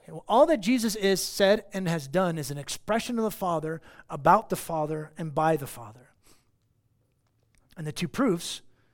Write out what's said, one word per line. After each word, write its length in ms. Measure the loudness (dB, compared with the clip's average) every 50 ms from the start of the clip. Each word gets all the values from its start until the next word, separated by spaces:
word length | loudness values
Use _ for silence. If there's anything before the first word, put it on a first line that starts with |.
Okay, 120 | _ -18 -16
well, 100 | -12 -4
all 200 | 2 6 6 6
that 160 | 6 4 2
Jesus 340 | 2 2 0 2 2 -2 -2
is, 260 | 0 2 2 2 2
said, 440 | -2 -4 -2 2 4 4 4 2 0 -6 -8
and 120 | -6 -2 -2
has 180 | -2 -2 -4 -2
done 300 | 0 0 0 0 0 -4
is 120 | -6 -8
an 80 | -8 -10
expression 640 | -8 -10 -10 -10 -4 -2 -2 -2 -2 -2 -4 -2
of 60 | -2
the 60 | -2
Father, 500 | -4 -4 -4 -2 -2 -2 -2 -4 -8 -8 -12 -16 -20 -20 -16 -12
about 380 | -8 0 4 6 6 6 4 0
the 80 | -6
Father, 560 | -6 -4 -4 -4 -2 -2 -2 -4 -6 -8 -10 -10 -8
and 180 | -8 -6 -2
by 220 | 0 2 2 2 2
the 100 | 0 -6
Father. 440 | -12 -14 -16 -18 -18 -20 -20 _ _ _ _ _ -20 _ _ _ _ _ _ _ _ _ _ _ _ _ _ _ _ _ _ _ _ _ _ _ _ _ _ _ -16
And 100 | -12 -10
the 60 | -10
two 160 | -8 -6 -6 -6
proofs, 540 | -2 0 2 2 2 0 -2 -8 -12 -12 -14 -18 -20 _ _ _